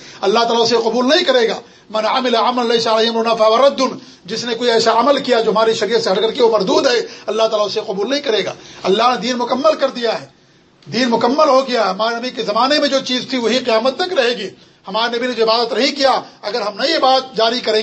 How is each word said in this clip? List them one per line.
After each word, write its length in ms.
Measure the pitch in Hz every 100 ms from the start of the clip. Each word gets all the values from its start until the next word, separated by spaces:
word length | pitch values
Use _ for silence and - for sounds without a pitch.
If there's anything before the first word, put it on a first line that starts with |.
| - -
اللہ 180 | 196 226
تعالیٰ 220 | 214 233
اسے 140 | 226 233
قبول 340 | 220 233 254
نہیں 140 | 330
کرے 260 | 339 254 220
گا۔ 120 | 185 - - -
"من 160 | 214 214
عمل 300 | 247 254 226
عملا 380 | 214 254 233
لیس 140 | 233 226
علیہ 220 | 220 226
امرنا 240 | 226 226
فہو 340 | 208 214 226 277
رد"، 140 | 226 262 - - - 175
جس 200 | 220 240
نے 100 | 226
کوئی 160 | 240
ایسا 280 | 226 220 233
عمل 240 | 254 277
کیا 180 | - 240
جو 100 | 214
ہماری 220 | 202 220
شریعت 280 | 220 202 226
سے 100 | 202
ہٹ 80 | 190
کر 120 | 220
کے 120 | 214
وہ 80 | 233
مردود 360 | 220 190 302 277
ہے، 140 | 240 - - -
اللہ 180 | 214
تعالیٰ 220 | 220 214 208
اسے 140 | 214 208
قبول 220 | 196 208
نہیں 120 | 277
کرے 240 | 277 214 151
گا۔ 80 | - - -
اللہ 200 | - 208
نے 180 | 240 240
دین 160 | 226 240
مکمل 380 | 247 254 320 302
کر 100 | 277
دیا 320 | 262 233 175
ہے، 40 | 139 _ _ _ _ _ -
دین 160 | 208 254
مکمل 400 | 226 - 294 311
ہو 180 | 262 262
گیا۔ 240 | 247 196
ہمارے 240 | 190 220 233
نبی 140 | 254
کے 140 | -
زمانے 360 | 196 214 262 294
میں 80 | 285
جو 120 | 269 269
چیز 200 | 254 -
تھی 80 | 254
وہی 200 | 226 254
قیامت 380 | 247 220 247 269
تک 180 | 370
رہے 240 | 349 240 196
گی۔ 120 | 196 - - _ -
ہمارے 300 | 208 233 233
نبی 100 | 254
نے 60 |
جو 100 | 226
عبادت 300 | 220 226 233
نہیں 220 | 214 277 -
کیا، 260 | 269 220 - -
اگر 200 | 208 202
ہم 200 | 208 202
نئی 140 | 277 320
عبادت 420 | 262 262 - 180
جاری 220 | 226 247
کریں 220 | 226 214